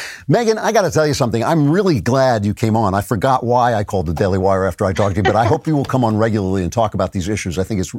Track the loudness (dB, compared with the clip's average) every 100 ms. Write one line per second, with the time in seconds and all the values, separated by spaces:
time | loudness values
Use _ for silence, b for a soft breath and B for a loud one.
0 | B B 0 2 2 0 0 0 2 2
1 | 0 0 0 0 0 2 2 2 2 0
2 | 0 2 2 2 -2 -2 0 2 2 0
3 | -2 -2 0 0 0 2 2 0 -2 -2
4 | -2 0 0 2 2 2 0 -2 -2 0
5 | 0 0 0 2 2 0 0 -2 0 0
6 | 0 2 0 0 0 -2 -2 -2 -2 -2
7 | -4 -2 -4 -4 -4 -4 -4 -4 -6